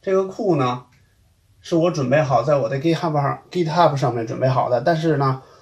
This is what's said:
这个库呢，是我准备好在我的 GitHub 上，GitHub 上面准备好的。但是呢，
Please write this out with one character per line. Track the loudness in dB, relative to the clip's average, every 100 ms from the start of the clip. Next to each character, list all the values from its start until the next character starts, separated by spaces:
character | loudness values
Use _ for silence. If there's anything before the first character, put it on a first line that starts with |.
这 | 0 0
个 | -2
库 | -4 0 0
呢， | 0 -4 -10 _ _ _ _ _ _ _
是 | -2 0
我 | 0
准 | 0 0
备 | 0
好 | 2 0
在 | 2 0
我 | 0
的 | -2
GitHub | -2 -2 -2 -2
上， | -2 -6 -8
GitHub | -4 -2 4 4 4
上 | -2 -2
面 | -6
准 | -2
备 | 0
好 | 0 0
的。 | 0
但 | 0 0
是 | 0 0
呢， | 0 -2 -10 -20